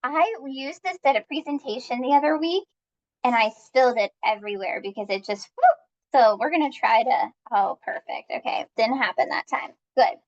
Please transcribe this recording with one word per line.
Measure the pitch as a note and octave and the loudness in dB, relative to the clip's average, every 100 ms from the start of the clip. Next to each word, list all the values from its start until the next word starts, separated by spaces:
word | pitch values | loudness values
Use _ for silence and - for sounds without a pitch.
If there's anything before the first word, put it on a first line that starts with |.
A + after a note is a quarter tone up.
I | B3+ D#4 F4+ A4+ C#4 | -4 0 0 0 -10
used | C4+ C4+ - | -10 -10 -8
this | F#4 F4+ | -10 0
at | C#4 C4 | 2 2
a | |
presentation | D#4 D4+ D4+ C#4+ - A3 - B3 | -2 -8 -6 -6 -6 -10 -6 -6
the | B3+ | 2
other | C#4+ D4+ D#4 | 4 4 0
week, | E4 F4+ - _ _ _ _ _ | 0 -2 -6 _ _ _ _ _
and | B3 | 0
I | A#3+ A3 | 2 0
spilled | - _ C4 B3+ A#3 | -2 _ 4 4 4
it | G3+ _ | -2 _
everywhere | G#3+ G#3+ G#3 G3+ F#3+ - | -4 -4 -6 -6 -6 -6
because | G3 G3 G3+ | -8 -8 -4
it | G3 | -6
just, | G3 G3+ - - | -4 -8 -8 2
whoop. | F5+ - _ _ _ | 2 2 _ _ _
So | C#4 A3+ G3+ | 4 4 4
we're | B3+ | 0
gonna | E4 F#3 | 0 -2
try | - - A3+ | -2 2 2
to, | A#3 B3+ A3 _ - | 2 0 -2 _ -4
oh, | G#3+ G3 - | 0 0 -2
perfect. | - - - - - | -8 -10 -10 -12 -8
Okay, | - - - - - | -8 -6 -8 -8 -4
didn't | A3+ C4+ | -2 0
happen | G#3+ - C3+ | -4 -2 -2
that | - - | -2 -6
time. | - - _ _ - | -8 -8 _ _ 2
Good. | A#3 - | 2 0